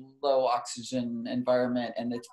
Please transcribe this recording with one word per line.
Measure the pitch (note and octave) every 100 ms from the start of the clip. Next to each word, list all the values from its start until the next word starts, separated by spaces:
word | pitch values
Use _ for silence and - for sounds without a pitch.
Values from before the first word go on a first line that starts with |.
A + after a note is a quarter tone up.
| C3+ C3+
low | C#3+ C3 B2
oxygen | A#2+ A#2 B2 A2+ B2+ A#2+ A#2 A#2
environment, | B2 B2+ B2 B2 B2 A#2 -
and | A#2+
it's | A#2+ -